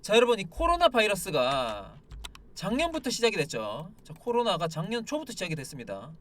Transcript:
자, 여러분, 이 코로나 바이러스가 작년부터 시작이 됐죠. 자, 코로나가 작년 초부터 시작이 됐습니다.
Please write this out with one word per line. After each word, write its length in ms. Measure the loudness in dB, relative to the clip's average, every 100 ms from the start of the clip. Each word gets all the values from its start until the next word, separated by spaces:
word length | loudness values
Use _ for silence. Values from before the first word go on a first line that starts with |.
자, 140 | 6
여러분, 240 | 6 6 2
이 60 |
코로나 440 | -2 -2 2 6 6
바이러스가 1040 | 6 4 2 0 2 2 2 -2 -6 -12 -18 -18 -14 -14 -16 -18
작년부터 560 | -8 -2 0 0 -2 -4
시작이 260 | 2 2 2
됐죠. 540 | -2 -4 -6 -8 -10 -16
자, 120 | -18 -10
코로나가 500 | -2 0 2 0 -2
작년 380 | -2 -4 -4
초부터 260 | -4 -6 -6
시작이 220 | -8 -6
됐습니다. 560 | -6 -6 -12 -10 -10 -10 -18